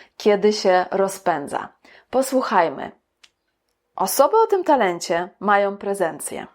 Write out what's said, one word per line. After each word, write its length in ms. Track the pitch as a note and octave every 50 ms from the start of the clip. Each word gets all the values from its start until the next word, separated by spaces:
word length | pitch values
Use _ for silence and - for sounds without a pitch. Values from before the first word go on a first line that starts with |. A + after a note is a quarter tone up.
| - _ _
kiedy 360 | - - A3 G#3 G3+ F#3 G#3 G#3
się 340 | G#3 - F#3+ F#3 F3+ F3 -
rozpędza. 800 | - F#3+ F#3+ F#3+ - - - F3+ E3 D3 C#3+ C3+ - - - - - _ _ _ _ _ _ _
Posłuchajmy. 800 | - B3+ C4+ - C4+ C4 B3+ - A3+ F#3+ E3+ D#3 C3+ C#3+ C3+ - - _ _ _ _ _ _ _ _ _ _ _ _ _ _ _ _ _ _ _ _
Osoby 400 | - F#3 F#3+ - - C4+ - -
o 100 | A4+ A4+
tym 180 | A4+ G4+ F#4+ F4
talencie 640 | - D4 C4 G#3+ F#3 F3 E3+ - - F3 E3+ F3+ F#3 - _
mają 360 | - G#3 G3+ G3+ G3+ G3 G3+
prezencję. 680 | G3+ - G3+ G3 G3 F3+ D#3+ D#3 C#3+ - - - - - - _